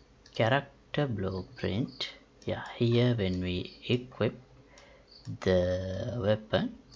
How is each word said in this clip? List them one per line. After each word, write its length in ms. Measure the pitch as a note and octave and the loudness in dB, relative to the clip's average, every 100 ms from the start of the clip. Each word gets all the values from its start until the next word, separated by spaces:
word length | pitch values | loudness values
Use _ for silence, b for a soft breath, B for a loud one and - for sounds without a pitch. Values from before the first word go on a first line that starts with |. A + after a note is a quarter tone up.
| - - - | -20 -20 -20
character 720 | - A2 C3+ C#3 - - - C#3+ | 0 2 2 0 -14 -6 -2 -2
blueprint, 1000 | G#2 F#2+ F#2+ F#2 - G2 F#2+ D3 - - - - - - | -2 -2 -4 -8 -4 -2 0 -2 -4 -10 -10 -20 -12 -6
yeah, 180 | F#2+ - - | -6 -6 0
here 380 | A#2 A#2 B2 A#2+ | 2 4 4 4
when 260 | F#2+ F2+ | 2 0
we 360 | F2+ F2+ - - - | -2 -2 -4 -10 -2
equip 460 | B2 B2+ - A2 - - - B B B B B - - G#2+ | -2 -2 -2 -2 -2 -16 -20 B B B B B -18 -12 -4
the 760 | F#2+ F#2 F2+ F#2 F#2 F#2+ - G2 | 4 4 4 0 -2 -4 -4 -2
weapon, 560 | G2 G#2+ - - B3 - - | 2 0 2 0 0 -4 -18